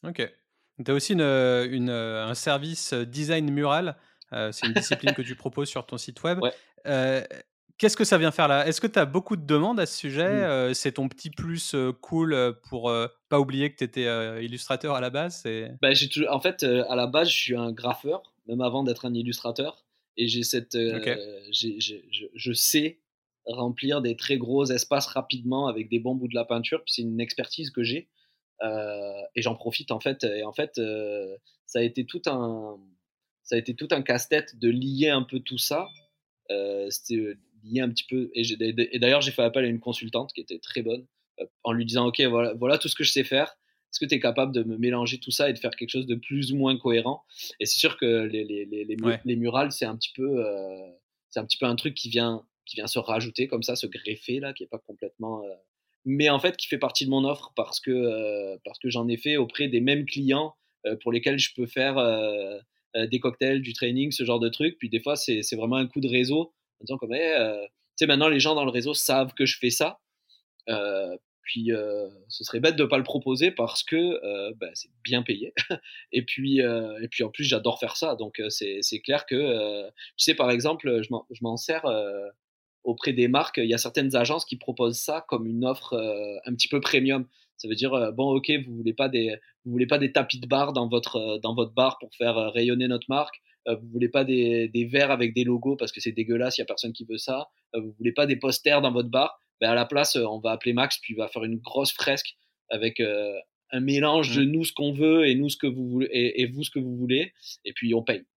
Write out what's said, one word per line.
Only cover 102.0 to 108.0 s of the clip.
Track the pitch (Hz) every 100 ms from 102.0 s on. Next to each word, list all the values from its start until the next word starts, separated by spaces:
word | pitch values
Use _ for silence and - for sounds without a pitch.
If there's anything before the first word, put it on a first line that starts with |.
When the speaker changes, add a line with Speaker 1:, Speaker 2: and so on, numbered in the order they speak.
| - 139 - - _ _ _
Speaker 2:
avec, | 110 113 117
euh, | 113 104 104 98 - _ _
un | 127
mélange | 131 139 151 156 143 120
de |
Speaker 1:
Mhm. | 139
Speaker 2:
nous, | 156 165
ce |
qu'on | - 147
veut, | 143 156 165 151
et | 127
nous, | 143
ce | -
que | 143
vous | 127 127
voulez, | 123 131
et, | 123 120 107
et | 123
vous, | 131
ce | 147
que | 143
vous | 127 123
voulez. | 123 131 180 _ - -
Et | -
puis, | - 117
on | 113